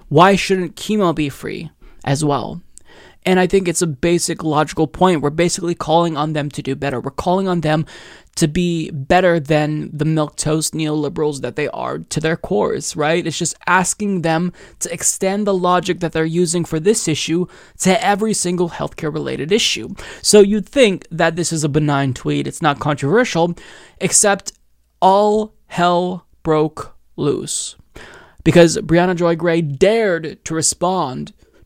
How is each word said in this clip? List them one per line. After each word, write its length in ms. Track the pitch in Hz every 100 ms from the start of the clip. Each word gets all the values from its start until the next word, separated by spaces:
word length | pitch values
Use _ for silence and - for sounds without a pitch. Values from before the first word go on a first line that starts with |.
| -
Why 260 | 143 180
shouldn't 420 | 196 - 190 180 -
chemo 380 | - 214 180
be 140 | 160 147
free 420 | - 110 101 156 _ - -
as 200 | - 139
well?" 360 | 156 131 - 170 - - - - - - -
And 140 | 185
I 60 | 180
think 200 | 196 175
it's 140 | 165
a 60 | 170
basic 580 | 139 175 170 - 160
logical 420 | 165 151 160 - 160
point. 360 | - 185 170
We're 80 | -
basically 440 | 156 170 - 175
calling 400 | 170 - 160 170
on 200 | 151 156
them 160 | 151 143
to 120 | 139
do 140 | - 135
better. 240 | 139 127
We're 100 | 135
calling 380 | - - 185 190
on 140 | 175
them 240 | 156 156 151 - - - _ -
to 100 | 160
be 440 | 160 175 165 156
better 500 | 147 135 180 185 170
than 480 | 139 156 151 151 151 147
the 80 |
milquetoast 680 | 147 160 151 - - 156 151
neoliberals 680 | 151 156 151 147 151 151 139
that 160 | 123 -
they 120 | 147
are 320 | - 123 143
to 200 | 160 -
their 160 | 156 143
cores, 600 | - 202 202 - - 165
right? 300 | 151 170 165
It's 120 | 147
just 180 | 170 - -
asking 560 | 180 180 - 208 190
them 300 | 160 160 180 - - -
to 120 | -
extend 540 | - - - 190 196 208
the 80 |
logic 460 | 190 180 180 175 175
that 120 | 170
they're 140 | 160 160
using 400 | 165 180 175 165
for 120 | 160
this 300 | 170 214 -
issue 380 | 147 - 165 175 - - -
to 260 | 185 185
every 300 | 185 202 220
single 340 | 196 175 175 175
healthcare 440 | - - - 156
related 380 | 151 139 131 143
issue. 440 | 214 - - 110 202 - -
So 200 | - 208
you'd 280 | 202 214 -
think 380 | 285 233 175 -
that 260 | 160 170 165
this 140 | 165
is 140 | 165
a 40 | 151
benign 420 | 143 151 139 139
tweet. 340 | 123 151 147 135
It's 140 | -
not 180 | 160 143
controversial, 760 | 151 147 139 202 247 170 170 170 - - - _
except 500 | 185 - 208 196 - - _ _ _ _
all 540 | 185 196 208 208 214 _ _
hell 580 | - 175 175 180 180 - _
broke 520 | - 156 156 - - - _ -
loose. 600 | 147 - - - - - _ - - - - _
Because 340 | - 175 170 -
Briahna 400 | 156 170 180 175
Joy 200 | 170 170
Gray 260 | 170 165
dared 840 | 160 139 190 226 214 170 160 -
to 100 | -
respond 800 | 160 147 - 180 190 151 147 147 - _ _